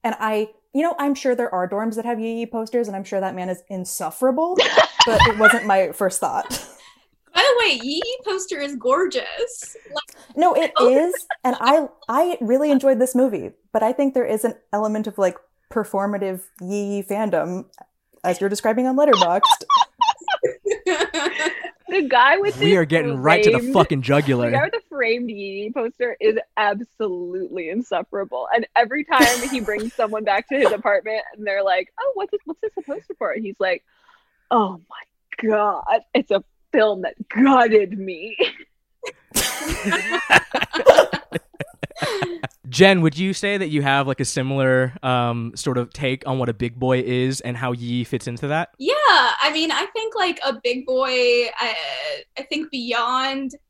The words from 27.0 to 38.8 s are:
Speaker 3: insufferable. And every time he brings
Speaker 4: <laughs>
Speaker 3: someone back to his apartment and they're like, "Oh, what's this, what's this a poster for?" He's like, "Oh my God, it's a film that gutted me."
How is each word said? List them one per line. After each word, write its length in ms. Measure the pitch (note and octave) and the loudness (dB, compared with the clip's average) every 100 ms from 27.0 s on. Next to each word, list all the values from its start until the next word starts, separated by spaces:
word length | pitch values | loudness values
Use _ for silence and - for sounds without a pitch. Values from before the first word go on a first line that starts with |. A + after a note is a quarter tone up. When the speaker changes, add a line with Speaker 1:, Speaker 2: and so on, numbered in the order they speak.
| G#3+ F3+ F3+ F#3 F#3 F3+ D#3+ | -6 -6 -6 -8 -8 -8 -6
Speaker 3:
insufferable. 800 | G3+ B3 F3+ - G3+ G3 B2+ B2 | -6 -4 -6 -4 -8 -6 -8 -2
And 100 | A#3 - A3+ | -2 0 0
every 260 | A#3 C#4+ | 0 -2
time 460 | D4 C#4 A#3 B3 C4 | 0 4 4 2 -4
he 100 | C4 | -4
brings 320 | G#3+ G#3 A3+ | -4 -4 -6
Speaker 4:
<laughs> 20 | - | -4
Speaker 3:
someone 260 | A3 G#3+ | -2 -2
back 260 | G#3+ G3+ - | -2 -2 -2
to 40 | C#4 | 2
his 140 | A3 | 2
apartment 520 | G#3 A3 G3+ G#3+ A3 - G#3+ | 2 0 0 0 -6 -6 -10
and 80 | |
they're 200 | G#3 G3 | -4 0
like, 280 | G3 F#3 F#3 - | 2 0 -2 -6
"Oh, 140 | C5+ | -4
what's 160 | A4 G4+ | -4 -6
this, 100 | G#4 | -6
what's 160 | - E4 | -8 -8
this 100 | A4 - | -8 -8
a 40 | |
poster 320 | D4+ D#4 - F#4 | -10 -10 -10 -6
for?" 160 | G3+ | -4
He's 240 | D3 G#3+ G3+ | -4 -8 -2
like, 240 | F#3+ F3 _ _ _ _ _ _ _ | -2 -2 _ _ _ _ _ _ _
"Oh 280 | B3 G3 F3+ _ | 2 2 -4 _
my 600 | - - _ _ - A3 | -20 -20 _ _ -6 0
God, 540 | G#3 G#3 E3+ - A3+ _ | 2 0 -2 0 -2 _
it's 160 | F#3+ - | -4 0
a 140 | G3 - _ _ | -4 -4 _ _
film 320 | C4+ G#3+ F#3+ | 2 2 0
that 140 | F3 - - | -6 -10 -6
gutted 680 | G#3+ C4+ C4 A#3 G#3+ F#3+ G3 | 2 6 6 6 4 2 -6
me." 380 | F#3+ E3 G#3 G3+ A#4+ - - _ | -8 -10 -12 -2 -2 -4 -20 _